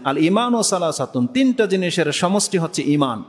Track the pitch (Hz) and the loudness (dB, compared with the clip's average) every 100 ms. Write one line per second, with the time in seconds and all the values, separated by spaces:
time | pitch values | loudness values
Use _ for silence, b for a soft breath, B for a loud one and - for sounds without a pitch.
0 | 139 147 160 202 240 233 - 185 165 147 | -2 0 2 2 2 0 0 0 -2 -2
1 | 127 127 123 254 269 247 208 190 180 165 | -4 -2 -2 2 0 2 0 0 0 0
2 | 151 143 180 202 - 185 165 - 139 147 | 0 0 0 0 0 -2 -2 -2 0 2
3 | 135 110 | 2 -2